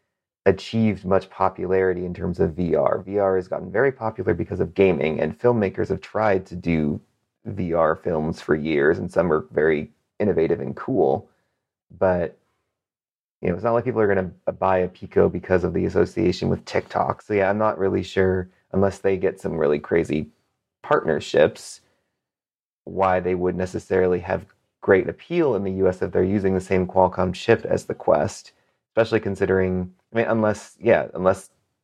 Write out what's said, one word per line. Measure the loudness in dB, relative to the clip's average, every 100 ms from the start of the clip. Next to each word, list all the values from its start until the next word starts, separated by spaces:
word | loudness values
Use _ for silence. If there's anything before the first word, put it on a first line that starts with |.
| _ _ _ _ 0
achieved | 0 0 0 0 0 0
much | 0 0
popularity | -2 -2 -2 -2 2 2 0 -6
in |
terms | -6 -4 -2
of | -2 -2
V | 0
R. | 2 2 0
V | -4 -2
R | 0 0
has | -2
gotten | -8 -4
very | 0 0
popular | -2 -6 -4 -2
because | -2 -4 -4
of | -2
gaming, | 2 2 2 -2 -2
and | -4 0
filmmakers | 2 2 0 -2 -4
have | -6
tried | -6 -2 0 0 -2
to | -6
do | -2 0 0 -4 -10 _ _ _ -10
V | -6 -2
R | 2 2 0
films | -2 -2 -4 -4
for | -2 -2
years, | 0 2 2 0
and | -2
some | -2 0
are | 0 -2
very | 0 2 0 -4 _ _ -4
innovative | -2 0 0 -2
and | -6 -8
cool. | -4 0 2 0 -6 _ _ _ _ _ _
But, | -2 0 0 -4 -8 _ _ _ _ _ _ _ _ _ _
you | -4
know, | -2
it's |
not | -2
like | -2
people | -2 0
are | 2
gonna | 0 -2 -8 -10
buy | -2 0 0
a | -2
Pico | -6 -4 0 2
because | 0 0 0
of | 0
the | -2 0
association | 0 0 0 0 0 -2
with | -4 -4
TikTok. | -6 -4 -2 -2 -4
So, | -2
yeah, | 0 0
I'm | 2
not | 0 0
really | 0 0
sure, | -2 0 2 0 -4 _ _
unless | 0 0 0
they | 0 0
get | -2 -4
some | -6 0
really | 0 0
crazy | 0 0 0 -4 -6 _ _ _ _ _
partnerships, | -2 0 0 -2 0 4 4 2 -16 -20 _ _ _ _ _ _ _ _ _ _ -8
why | 0 2 2
they | 0 0
would | 0 -2
necessarily | -4 -8 -2 2 2 0
have | -2 -6 -6 _ _ _
great | 4 4 2
appeal | -6 -4 0 2 0
in |
the | -2
U | 0 0
S | 0
if | -2
they're | 0
using | 2 2 0 0
the |
same | 0 0 2
Qualcomm | 2 2 2 -2 0
chip | 2 2 2
as | -2 -4
the |
Quest, | -4 2 2 2 -6 -20 _ _ _ _
especially | -2 0 0
considering, | -2 -2 2 2 2 -2 -6 -12 _
I | -2
mean, | 0
unless, | 2 0 -2 -8 -2
yeah, | 2 4 2
unless | 0 0 0 -4 _ _ _